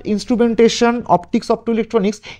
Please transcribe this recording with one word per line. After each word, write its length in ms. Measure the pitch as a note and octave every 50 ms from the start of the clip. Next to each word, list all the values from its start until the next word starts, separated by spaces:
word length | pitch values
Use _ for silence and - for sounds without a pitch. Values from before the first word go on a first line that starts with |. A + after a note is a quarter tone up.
| -
ইনস্ট্রুমেন্টেশন, 1000 | - G#3+ G3+ - - B3 G#3 A#3+ A#3 A3+ G3 A#3 A3+ - - A#3+ A#3 A#3 A#3+ A3
অপটিক্স, 440 | - E3+ F3 - - - A3+ - -
অপটোইলেকট্রনিক্স, 720 | A3+ A3 - A#3 A#3 A3 A3 - - A3+ F#3 G#3 G#3 - - - -